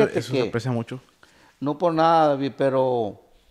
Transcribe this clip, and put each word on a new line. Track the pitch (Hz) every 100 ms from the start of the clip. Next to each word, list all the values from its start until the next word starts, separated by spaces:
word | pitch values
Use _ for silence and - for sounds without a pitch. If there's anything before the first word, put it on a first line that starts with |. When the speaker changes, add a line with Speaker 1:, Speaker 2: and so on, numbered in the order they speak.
Speaker 1:
Fíjate | 214 175
Speaker 2:
eso | 127
se | 131
Speaker 1:
que | 107
Speaker 2:
aprecia | 117 127
mucho. | 120 117 127 _ _ _ _ _ -
Speaker 1:
no | 139 151
por | 170
nada, | 160 165 165 151
David, | 139 139 -
pero, | 135 131 131 123 104 95 _ _ _